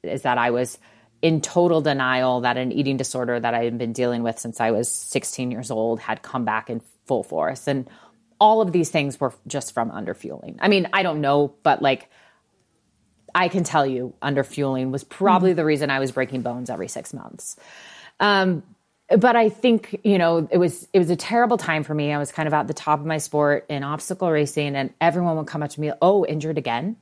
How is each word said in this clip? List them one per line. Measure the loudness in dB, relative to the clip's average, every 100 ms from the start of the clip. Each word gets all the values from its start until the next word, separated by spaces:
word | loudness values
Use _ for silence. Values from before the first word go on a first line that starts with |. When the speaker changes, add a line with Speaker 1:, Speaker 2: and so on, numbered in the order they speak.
Speaker 1:
is | -6 -4
that | 0 2
I | 2
was | 0 -2 -6 _ _ _ _
in | 2 2
total | 0 2 4 4
denial | 2 0 0 2 2 2
that | 0 -2
an | -2
eating | -2 0 -2
disorder | -2 -2 -2 0
that | 0
I | 0
had | -2 -2
been | -6
dealing | -2 -2 0
with | -4 -4
since | -10 -2
I | 0
was | 0 0
sixteen | -4 -2 -4 -4 -6 -6
years | -6 -6
old | -4 -2 -2
had | -4 -8
come | -6 -4
back | -2 -4 -4
in | -10 -12 _ -6
full | -4
force. | -4 -4 -4 -4 -4
And | -4 -6 -18 -20 _ _ _
all | 4 4
of | 2
these | 0 0
things | 0 -2 -2
were | -4 -4 -10
just | -8 -6
from | -4 -4
underfueling. | -6 -8 -10 -10 -14 -14 -2
I | 2
mean, | 2 2
I | 0
don't | 0 0
know, | 2 2 2 _
but, | 2 4
like, | 2 0 -4 _ _ _ _ _ _ _ _ _ _ _ -4
I | -2 0
can | 0
tell | 0 2 2
you | -2 -6 -6
underfueling | -2 -2 -2 -2 -2 -2 -2
was | -4
probably | -8 0 2 4 4
Speaker 2:
Mm-hmm. | 2
Speaker 1:
the |
reason | 2 2 0
I | 0
was | -2
breaking | -2 -4 -4
bones | -6 -6 -8
every | -8 -8
six | -10 -12
months. | -14 -18 -12 -12 -12 -20 -20 -20 -20 -20 _
Um, | 2 4 2 0 -6 _ _ _ 2 4
but | 6 6
I | 4
think, | 2 2 2 0 -2
you | 2 4
know, | 4 2 2
it | 2
was, | 2 0 2
it | 2
was | 4
a | 0
terrible | 0 2 2 2
time | 0 -2
for | -2
me. | -2 0
I | -2
was | -4
kind | -4 0
of |
at | 0 0
the |
top | -6 -2 -2
of | 0
my | -4
sport | -2 2 2 2 -2
in | -6
obstacle | -4 -6 -6 -4 0
racing, | 2 0 -2 -2 -2
and | -6 _
everyone | 2 2 0 -2
would | -4
come | -6
up | -6
to | -4
me, | -6 2
"Oh, | 4 4
injured | 0 -2 -4 -4
again | -2 -4 -4 -8